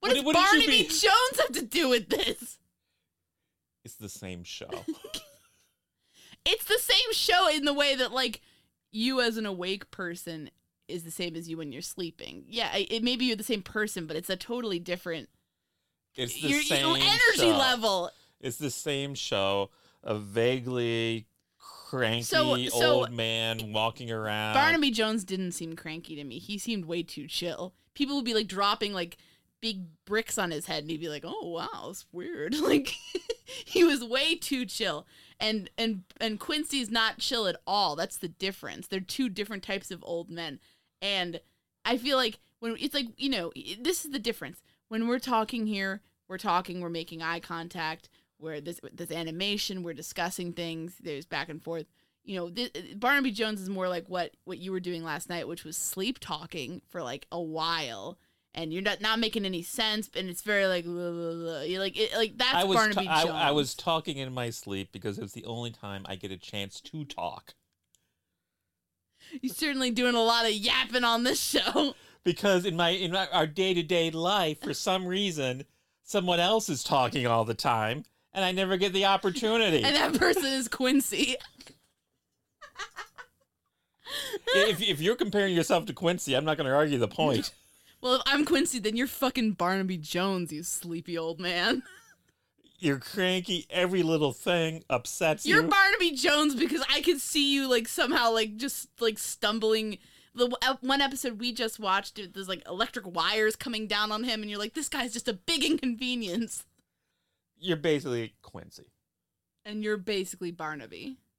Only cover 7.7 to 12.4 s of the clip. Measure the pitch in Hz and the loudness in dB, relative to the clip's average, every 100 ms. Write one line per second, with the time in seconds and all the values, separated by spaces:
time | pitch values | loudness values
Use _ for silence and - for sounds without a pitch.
7.7 | 285 285 269 247 240 254 220 _ _ _ | 2 2 2 0 0 -2 -4 _ _ _
8.7 | _ _ 214 233 262 240 226 220 185 180 | _ _ -2 0 2 0 0 -4 -4 -4
9.7 | 196 - - 180 175 - 160 147 _ _ | -4 -8 -10 -8 -8 -10 -10 -12 _ _
10.7 | _ _ 175 165 - 175 165 165 160 151 | _ _ -10 -10 -8 -6 -6 -8 -8 -8
11.7 | 127 180 - 170 - - 80 | -10 -12 -8 -10 -10 -16 -16